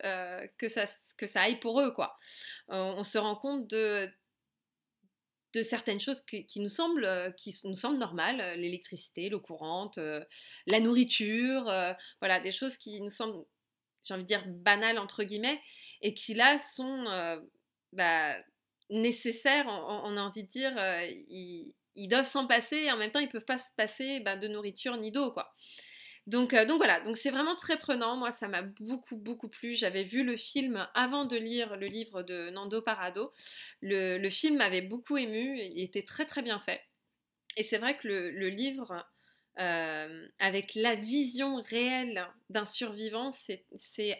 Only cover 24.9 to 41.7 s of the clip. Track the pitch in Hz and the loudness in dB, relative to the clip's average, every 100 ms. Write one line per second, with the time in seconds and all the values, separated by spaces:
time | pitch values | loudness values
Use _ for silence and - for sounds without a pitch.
24.9 | 240 220 233 269 - - _ - - - | -4 -2 0 0 0 -8 _ -20 -20 -20
25.9 | - - - - 240 247 247 220 320 294 | -20 -20 -18 -2 2 6 8 8 8 6
26.9 | 170 208 226 277 262 302 339 - 311 - | 6 2 0 0 2 0 0 0 0 2
27.9 | 254 233 254 240 233 208 185 196 202 220 | 2 2 0 -2 -2 -2 -2 -2 -8 -8
28.9 | 254 - 220 208 233 220 - 233 233 208 | -8 -8 -12 -8 -8 -10 -8 -2 2 2
29.9 | 190 190 233 254 233 - 285 269 220 185 | 2 0 0 2 0 0 0 0 -2 -2
30.9 | - 254 285 277 240 220 240 226 202 202 | 2 2 2 0 -2 0 0 -2 -4 -6
31.9 | 220 226 196 180 180 170 185 202 220 220 | -6 -6 -6 -6 -6 -6 -8 -4 -2 0
32.9 | 214 185 180 269 - - - - - 190 | 0 -2 -4 -6 -8 -14 -14 -16 -12 0
33.9 | 196 185 185 196 - 311 285 208 185 185 | 2 2 0 2 4 4 4 4 4 0
34.9 | 233 - 285 240 214 254 269 196 175 185 | -8 -2 0 0 -2 -2 -4 -6 -6 -4
35.9 | 202 196 - 302 - 240 202 - - - | -4 -6 -6 -4 -4 -2 -2 -2 -4 -6
36.9 | _ _ _ _ _ _ - 214 214 233 | _ _ _ _ _ _ -4 0 0 0
37.9 | 277 226 196 175 170 190 196 262 269 240 | -2 -2 -2 -2 -2 -2 0 -2 -2 -8
38.9 | 175 - _ _ _ _ - 180 170 160 | -10 -12 _ _ _ _ -4 0 0 0
39.9 | 156 156 165 170 _ 196 190 196 220 226 | -4 -6 -10 -18 _ 2 4 -2 2 2
40.9 | 220 214 269 269 247 277 269 220 | 2 2 2 2 0 0 -2 -2